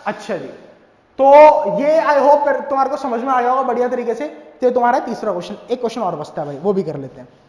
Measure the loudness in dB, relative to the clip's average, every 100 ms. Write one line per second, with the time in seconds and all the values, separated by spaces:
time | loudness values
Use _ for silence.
0 | -12 -10 -10 -10 -10 -18 -20 -20 _ _
1 | _ 0 8 10 10 6 0 -2 0 0
2 | 2 2 4 4 2 -2 -4 -2 -2 -4
3 | -6 -6 -2 0 0 0 -2 -2 -2 -4
4 | -4 -6 -8 -12 -20 -4 -2 0 0 0
5 | -4 -6 -6 -6 -8 -14 -8 -6 -6 -6
6 | -6 -6 -10 -10 -10 -6 -4 -4 -4 -8
7 | -14 -18 -20 _